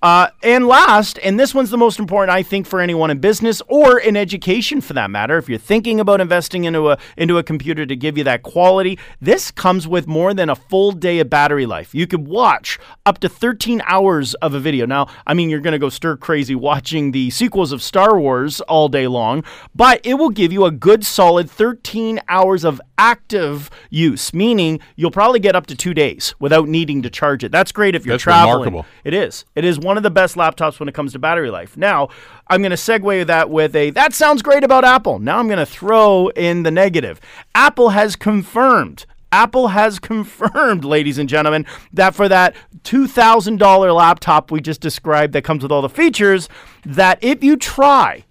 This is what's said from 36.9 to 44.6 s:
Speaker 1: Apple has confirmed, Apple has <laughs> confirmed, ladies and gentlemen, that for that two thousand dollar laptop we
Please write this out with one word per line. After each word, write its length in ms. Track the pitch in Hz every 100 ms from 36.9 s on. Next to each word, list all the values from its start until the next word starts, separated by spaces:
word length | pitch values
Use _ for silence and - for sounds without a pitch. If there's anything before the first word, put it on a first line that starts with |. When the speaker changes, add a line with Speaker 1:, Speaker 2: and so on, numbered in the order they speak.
| 170 113 80 - - -
Speaker 1:
Apple 360 | 214 277 294 240
has 260 | 202 214 185
confirmed, 880 | - 214 185 220 262 233 110 71 - - -
Apple 380 | 185 233 254 247
has 300 | 190 220 196
<laughs> 120 | - 226 208
confirmed, 520 | - 208 - 285 196
ladies 340 | 139 151 147 135
and 100 | 143
gentlemen, 380 | 151 151 156 151 - -
that 220 | - 190
for 140 | 185 202
that 260 | 185 180 - _ -
two 220 | - 247 269
thousand 520 | - 226 226 190 220
dollar 340 | 202 190 190
laptop 580 | 170 170 175 - 156 -
we 100 | 156